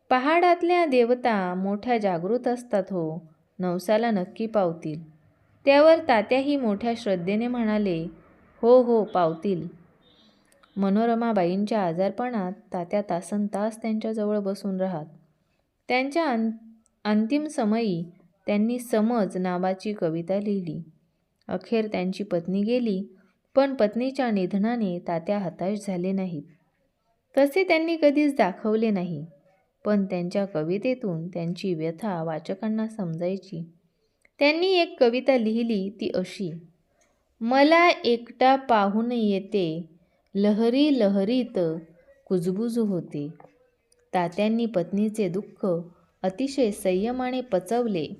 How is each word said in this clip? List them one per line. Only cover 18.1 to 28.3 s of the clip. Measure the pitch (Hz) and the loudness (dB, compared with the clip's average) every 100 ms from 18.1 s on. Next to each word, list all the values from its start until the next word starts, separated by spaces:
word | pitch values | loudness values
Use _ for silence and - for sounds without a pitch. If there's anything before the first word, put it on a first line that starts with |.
| - _ _ - | -14 _ _ -2
त्यांनी | 208 220 247 | 0 0 -2
समज | 240 220 214 240 185 185 | -2 0 2 2 0 -2
नावाची | 185 180 185 190 220 | -2 -2 -2 -2 -6
कविता | 208 165 165 170 196 | -4 -2 -2 -2 -2
लिहिली. | 208 202 170 156 165 _ _ _ _ _ - | -2 -4 -4 -8 -12 _ _ _ _ _ -10
अखेर | 185 - 226 214 | -10 -2 -2 -2
त्यांची | 196 185 190 | -2 -4 -4
पत्नी | 202 170 170 185 | -4 -4 -2 -2
गेली, | 208 247 233 190 202 - _ _ _ | 0 0 0 -2 -6 -14 _ _ _
पण | - 277 | 2 2
पत्नीच्या | 262 208 220 262 269 247 | 2 0 0 -4 -2 0
निधनाने | 202 180 202 214 240 202 175 - | 0 0 0 -2 0 -2 -4 -4
तात्या | 165 165 202 | -4 -2 -4
हताश | 180 - 180 208 202 | -4 -6 -4 -4 -4
झाले | 180 185 | -4 -2
नाहीत. | 190 185 160 - _ _ _ _ _ _ _ _ - | -2 -4 -8 -12 _ _ _ _ _ _ _ _ 2
तसे | 285 370 | 2 2
त्यांनी | 370 320 330 330 | 2 2 0 2
कधीच | 294 294 294 | 4 4 2